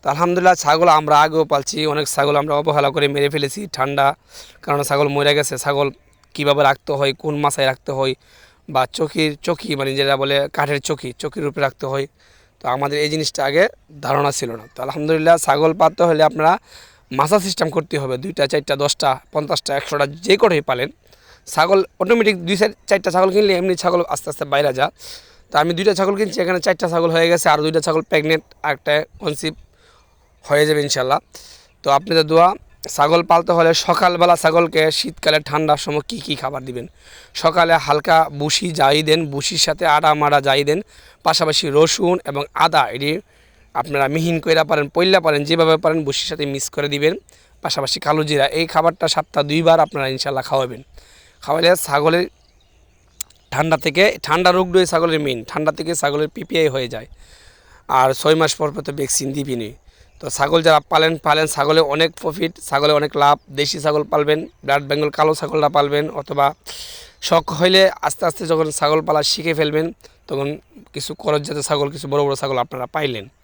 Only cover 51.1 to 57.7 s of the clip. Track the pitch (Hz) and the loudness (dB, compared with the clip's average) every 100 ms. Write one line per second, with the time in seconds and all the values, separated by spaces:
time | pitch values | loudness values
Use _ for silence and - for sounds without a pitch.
51.1 | _ _ _ - 156 165 175 - 143 151 | _ _ _ -4 0 4 2 2 0 2
52.1 | 165 180 _ _ _ _ _ _ _ _ | 2 -2 _ _ _ _ _ _ _ _
53.1 | _ - _ _ 131 156 160 165 147 202 | _ -20 _ _ -4 0 0 0 2 2
54.1 | - - 156 180 180 185 180 180 170 165 | 2 -2 2 2 2 2 2 2 0 0
55.1 | 160 147 123 107 - 156 - 160 170 143 | 0 -2 -6 -6 -4 -4 -4 -6 -2 -2
56.1 | 143 151 - 185 175 156 131 123 120 120 | -2 -4 -6 -6 0 0 0 -6 -10 -16
57.1 | - - - - _ _ | -20 -20 -20 -20 _ _